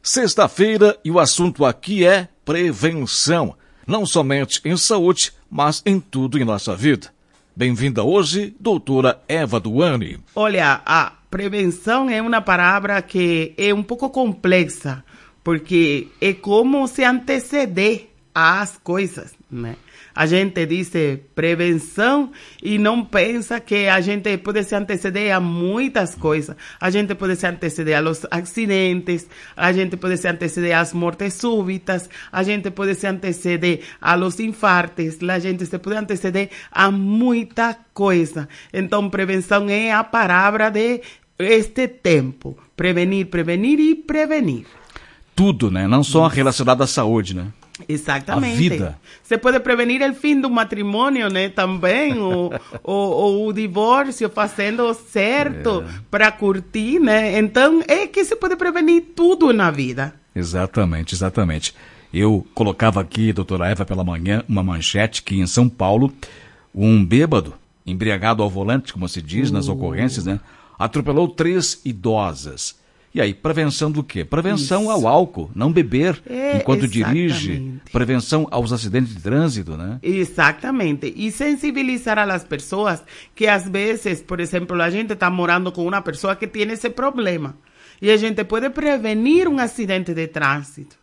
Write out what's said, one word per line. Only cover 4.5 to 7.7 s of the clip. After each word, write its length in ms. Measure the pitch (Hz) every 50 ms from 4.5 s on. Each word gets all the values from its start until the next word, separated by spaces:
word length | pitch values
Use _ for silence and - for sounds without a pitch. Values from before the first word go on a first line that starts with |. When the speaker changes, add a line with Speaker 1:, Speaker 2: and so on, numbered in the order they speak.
| - - _
Speaker 1:
em 120 | 147 175
saúde, 560 | 170 - - 226 185 170 180 175 - - - - _ _ _
mas 320 | - 147 143 147 156 - -
em 140 | 202 196 185
tudo 400 | - _ - 131 131 127 117 147
em 60 | 123
nossa 320 | 113 107 98 - 113 92
vida. 320 | 92 120 151 135 - - - _ _ _ _ _ _ _ _ _
Bem-vinda 480 | - 123 127